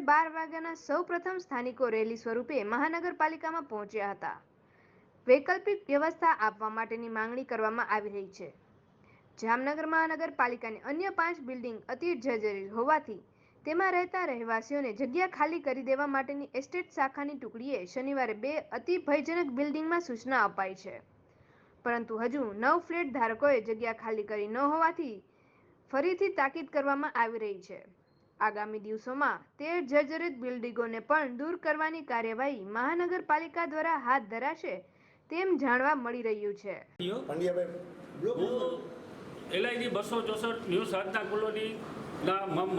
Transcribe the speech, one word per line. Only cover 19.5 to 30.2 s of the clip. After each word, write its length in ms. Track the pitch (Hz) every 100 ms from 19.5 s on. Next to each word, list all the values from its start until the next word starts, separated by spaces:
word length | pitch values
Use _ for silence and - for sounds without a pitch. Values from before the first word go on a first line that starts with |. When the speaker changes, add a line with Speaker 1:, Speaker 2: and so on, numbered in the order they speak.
| 247
Speaker 1:
બિલ્ડિંગમાં 460 | 294 294 320 349 339
સૂચના 340 | 233 254 262 202
અપાઈ 280 | 180 190 190
છે, 100 | 196 120 - _ _ _ - - - _ 247
પરંતુ 360 | 233 226 220
હજુ 220 | 240 285 233
નવ 220 | 202 247 339 339
ફ્લેટ 200 | 339 311 247
ધારકોએ 400 | 226 220 285 262 214
જગ્યા 320 | 220 233 226
ખાલી 240 | 226 220 208
કરી 200 | 214 208
ન 100 | 233 285
હોવાથી 440 | 311 330 339 294 202 - _ _ _ - _ _
ફરીથી 400 | 269 330 370 392 392
તાકીદ 320 | 269 330 277 294
કરવામાં 420 | 277 277 294 247
આવી 200 | 233 226 214
રહી 140 | 196 -
છે. 100 | 185 - _ _ _ _ -
આગામી 400 | 214 208 214 214
દિવસોમાં 580 | 208 220 247 262 285 185 - -
તેર 160 | 294 349 262
જર્જરિત 460 | 294 277 320